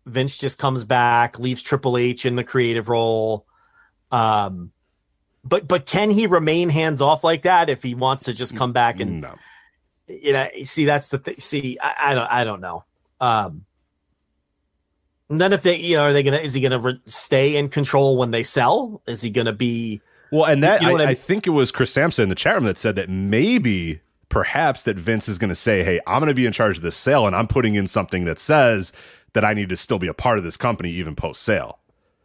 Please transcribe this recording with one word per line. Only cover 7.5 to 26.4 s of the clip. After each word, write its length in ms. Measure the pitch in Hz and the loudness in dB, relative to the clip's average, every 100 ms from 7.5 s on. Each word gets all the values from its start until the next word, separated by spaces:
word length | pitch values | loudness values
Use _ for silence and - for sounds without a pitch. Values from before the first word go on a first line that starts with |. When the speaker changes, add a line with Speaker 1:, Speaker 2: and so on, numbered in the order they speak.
| 180 160 | 2 2
Speaker 1:
if 120 | 131 | -2
he 120 | 127 120 | -6 -2
wants 300 | 131 135 - | -2 -2 -4
to 80 | |
just 220 | 110 123 113 | -6 -8 -4
come 160 | 123 | -2
back 260 | 123 120 - | 2 0 0
and 220 | 110 82 | -6 -6
Speaker 2:
No. 140 | 71 - - - _ _ _ _ - | -10 -18 -20 -20 _ _ _ _ -20
Speaker 1:
you 240 | - 147 | -6 0
know, 140 | 135 135 - 131 | 0 -2 -8 -6
see, 200 | - 147 | 0 2
that's 240 | 143 - | 2 0
the 80 | 135 | -6
thing. 180 | - - | -8 -6
See, 380 | - 147 131 120 | -4 -4 -6 -6
I, 300 | 143 - 143 | -6 -2 0
I 20 | |
don't, 180 | 131 117 | 0 0
I 120 | 120 | 0
don't 180 | 113 98 | -2 -4
know. 240 | 90 85 - _ _ _ | -10 -12 -16 _ _ _
Um, 460 | 123 113 95 78 - _ _ _ _ _ _ _ _ _ _ _ _ _ _ _ _ | 0 0 -2 -10 -20 _ _ _ _ _ _ _ _ _ _ _ _ _ _ _ _
and 100 | 151 | 2
then 140 | 190 | 4
if 80 | 196 | 4
they, 140 | 180 170 | 2 2
you 180 | 170 160 | 2 4
know, 80 | |
are 100 | 147 | 6
they 100 | 143 | 4
gonna, 140 | 139 143 | 4 2
is 160 | 156 | 0
he 80 | 135 | 0
gonna 180 | 127 127 | 0 0
re-, 220 | 123 127 - | -2 -4 -6
stay 500 | - - 135 139 147 | -4 0 2 4 2
in 140 | 143 | 0
control 480 | 147 139 139 139 131 | -2 0 2 4 2
when 140 | 123 | 0
they 120 | 117 | 0
sell? 580 | 113 143 123 220 247 214 - | 0 2 2 2 -2 -10 -10
Is 140 | 120 | -6
he 80 | 120 | -2
gonna 240 | 110 117 | -2 -2
be 480 | 107 123 117 117 107 _ _ _ | -2 -4 -4 -6 -10 _ _ _
Speaker 2:
Well, 140 | 151 160 | 0 4
and 160 | 143 | 4
that, 180 | 156 208 | 4 4
Speaker 1:
you 60 | 165 | 4
know 40 | |
Speaker 2:
I, 20 | |
Speaker 1:
what 80 | 170 | 4
I 40 | 147 | 2
Speaker 2:
I 20 | |
Speaker 1:
mean? 80 | 127 | 0
Speaker 2:
think 320 | - 202 185 | -2 -2 2
it 40 | |
was 200 | 151 127 | 2 2
Chris 200 | - 127 | 0 0
Sampson 300 | - 160 139 | 2 0 2
in 60 | 101 | 0
the 60 | 92 | 0
chat 200 | 165 202 | 0 2
room 100 | 113 | 0
that 120 | 90 | 0
said 200 | 110 98 | -2 -2
that 120 | 92 | -4
maybe, 920 | 95 98 110 190 247 127 95 82 78 _ _ _ | -4 0 2 2 2 2 -2 -4 -8 _ _ _
perhaps, 560 | 110 90 139 160 - | -2 0 0 0 0
that 140 | - 98 | -4 -4
Vince 300 | 85 110 - | -2 -2 -4
is 80 | 92 | -4
gonna 180 | 104 87 | -4 -2
say, 300 | 117 101 90 | 0 2 2
"Hey, 160 | 87 - | 0 0
I'm 140 | 113 | 0
gonna 140 | 151 | 2
be 120 | 127 | 2